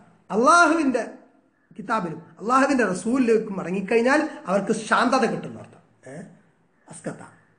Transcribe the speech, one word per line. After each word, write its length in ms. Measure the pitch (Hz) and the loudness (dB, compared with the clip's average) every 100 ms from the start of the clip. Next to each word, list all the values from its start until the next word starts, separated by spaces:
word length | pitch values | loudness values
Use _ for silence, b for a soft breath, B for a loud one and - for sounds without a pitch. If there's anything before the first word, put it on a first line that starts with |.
| - _ - | -20 _ -6
അല്ലാഹുവിൻ്റെ 760 | 196 277 349 320 330 269 240 196 - - _ _ _ _ - | 0 4 6 6 4 0 -2 -4 -12 -20 _ _ _ _ -16
കിതാബിലും 440 | 202 220 170 151 - - | -4 -4 -4 -8 -16 -10
അല്ലാഹുവിൻ്റെ 440 | 202 262 285 254 | 0 2 2 2
റസൂലിലേക്കും 720 | 202 180 220 269 226 220 214 185 | 0 -2 -2 0 2 2 0 -8
മടങ്ങിക്കഴിഞ്ഞാൽ 720 | 170 190 185 233 240 302 311 - - | -6 -6 0 2 4 2 0 -6 -4
അവർക്ക് 260 | 202 196 | -2 0
ശാന്തത 520 | - - 202 240 262 214 | -4 0 2 2 2 0
കിട്ടുന്ന 280 | 160 - 110 | -2 -10 -14
അർത്ഥം. 540 | - - _ _ - | -18 -20 _ _ -18
ഏ? 40 | 175 175 - _ _ _ _ - | -16 -16 -20 _ _ _ _ -20
അസ്കത്ത. 320 | 170 - - - - _ | -14 -12 -12 -18 -20 _